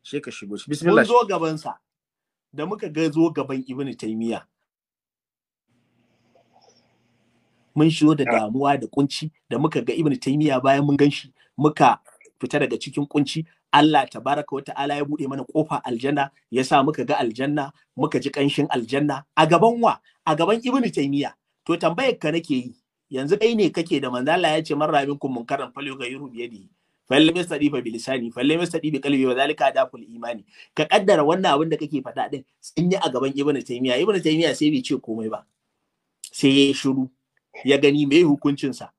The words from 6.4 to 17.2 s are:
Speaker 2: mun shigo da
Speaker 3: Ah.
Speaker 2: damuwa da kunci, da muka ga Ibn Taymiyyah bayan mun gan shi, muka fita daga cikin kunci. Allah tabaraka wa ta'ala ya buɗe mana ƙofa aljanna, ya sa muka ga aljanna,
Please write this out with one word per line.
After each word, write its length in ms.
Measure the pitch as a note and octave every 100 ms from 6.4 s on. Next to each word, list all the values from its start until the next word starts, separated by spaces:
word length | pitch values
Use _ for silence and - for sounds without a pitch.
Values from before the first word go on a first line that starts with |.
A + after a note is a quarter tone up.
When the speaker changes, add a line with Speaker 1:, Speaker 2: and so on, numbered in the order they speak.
| _ _ _ _ _ _ _ _ _ _ _ _ _
Speaker 2:
mun 140 | D3+ D#3+
shigo 260 | D#3 D3+
da 80 | D3 B2+
Speaker 3:
Ah. 120 | A#2 G#2+
Speaker 2:
damuwa 280 | B2+ C#3 C#3+
da 80 | A2+
kunci, 440 | C#3 C#3 - D#3 _ _
da 100 | A#2
muka 220 | D#3+ D3+
ga 120 | A#2
Ibn 220 | D3+ D#3 B2+
Taymiyyah 440 | C3+ D3 D3+ C3
bayan 220 | C3+ C#3
mun 120 | C#3+ C#3+
gan 120 | C#3+
shi, 200 | - - _ _ -
muka 420 | D3+ - C3 G#2+ _ _ - _
fita 200 | B2 D3
daga 180 | C3+ B2
cikin 260 | - C#3 C#3+
kunci. 380 | D3 C#3+ D#3+ D#3+ _ _
Allah 300 | C#3+ D3+ D3 B2+
tabaraka 420 | B2+ B2+ D3+ C#3+
wa 100 | C#3
ta'ala 340 | C3+ B2+ C#3+
ya 80 | C#3+
buɗe 220 | C#3+ D3 C3+
mana 140 | C3+
ƙofa 360 | - D3+ D3+ C#3+
aljanna, 440 | B2+ A#2 C3+ C#3+ C#3 _ _
ya 140 | A#2+
sa 200 | C3 D3+
muka 220 | C#3 D3+
ga 100 | A#2+
aljanna, 560 | C#3+